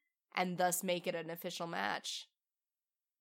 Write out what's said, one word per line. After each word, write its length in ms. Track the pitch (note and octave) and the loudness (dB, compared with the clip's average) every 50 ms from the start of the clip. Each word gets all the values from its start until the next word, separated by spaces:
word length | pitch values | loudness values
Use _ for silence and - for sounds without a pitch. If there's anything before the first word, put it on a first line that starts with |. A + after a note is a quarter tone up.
| _ _ _ _ _ _ - | _ _ _ _ _ _ 0
and 220 | - F3+ F3+ F3+ E3+ | 0 2 2 2 4
thus 240 | F3+ F3+ F3 - - | 4 4 4 2 2
make 220 | F#3 F3+ F3 F3 | 2 0 2 0
it 80 | F3+ E3+ | 0 -2
an 160 | E3 E3 E3 | -2 -4 -6
official 380 | E3 E3+ - F3+ E3 - E3+ E3 | -8 -6 -6 -6 -4 -4 -4 -2
match. 600 | E3+ F#3 - G#2 - - - - - - - - _ _ _ _ _ _ _ _ _ _ _ _ _ _ _ _ _ _ | 0 0 2 2 0 0 -2 -4 -6 -6 -8 -12 _ _ _ _ _ _ _ _ _ _ _ _ _ _ _ _ _ _